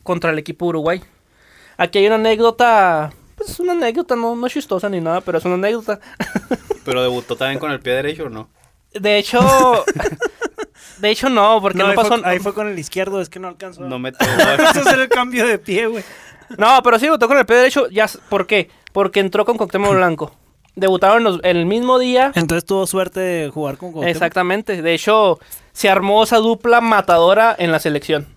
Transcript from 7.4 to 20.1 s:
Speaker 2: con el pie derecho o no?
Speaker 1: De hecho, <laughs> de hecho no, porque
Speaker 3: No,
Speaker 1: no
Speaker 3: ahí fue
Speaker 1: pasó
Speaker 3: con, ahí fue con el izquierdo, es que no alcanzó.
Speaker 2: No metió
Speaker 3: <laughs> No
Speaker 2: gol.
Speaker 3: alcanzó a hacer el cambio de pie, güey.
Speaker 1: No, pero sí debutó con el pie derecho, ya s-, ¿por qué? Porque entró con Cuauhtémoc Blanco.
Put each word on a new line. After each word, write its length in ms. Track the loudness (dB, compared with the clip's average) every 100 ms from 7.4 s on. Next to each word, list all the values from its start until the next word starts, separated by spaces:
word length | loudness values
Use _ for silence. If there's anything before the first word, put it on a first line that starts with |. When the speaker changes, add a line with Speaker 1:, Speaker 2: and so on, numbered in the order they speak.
| -4 -4
Speaker 2:
con 120 | -6
el 80 | -8
pie 140 | -4
derecho 320 | -4 -4 -8 -10
o 40 |
no? 200 | -12 -18 _ _ _ _
Speaker 1:
De 240 | -6 0 0
hecho, 220 | 0 2
<laughs> 1600 | 4 6 4 2 0 -2 -4 -6 -8 -6 -12 -10 -16 _ -20 -4
de 100 | -2
hecho 200 | 0 0
no, 300 | 2 4 2
porque 160 | 0 0
Speaker 3:
No, 60 | 0
Speaker 1:
no 40 |
Speaker 3:
ahí 40 | 2
fue 80 |
Speaker 1:
pasó 180 | 2 0
Speaker 3:
con, 80 | 0
ahí 100 | -2
fue 140 | -4
con 140 | -6 -6
el 100 | -8
izquierdo, 420 | -8 -6 -6 -6
es 80 | -8
que 100 | -12
no 80 | -16
alcanzó. 340 | -14 -18 -14
Speaker 2:
No 160 | -12 -8
metió 280 | -8 -4 -2
Speaker 3:
<laughs> 100 | 2
No 0 |
Speaker 2:
gol. 100 | 2
Speaker 3:
alcanzó 320 | 4 2 2
a 40 |
hacer 160 | 2 0
el 100 | 0
cambio 380 | -4 -4 -2 -2
de 100 | -2
pie, 300 | -4 -4 -4
güey. 160 | -6 -12 -20 -20 -20 -14 0
Speaker 1:
No, 240 | 4 6
pero 160 | 4 2
sí 60 | 2
debutó 220 | 2 2
con 100 | 2
el 80 | 4
pie 100 | 4
derecho, 320 | 4 2 -2
ya 160 | 0 -2
s-, 140 | -4 -4
¿por 160 | -4 0
qué? 240 | -2 -2 _ -8
Porque 300 | -2 0 0
entró 240 | -2 0 0
con 120 | -2
Cuauhtémoc 360 | -2 -2 0 2
Blanco. 400 | 2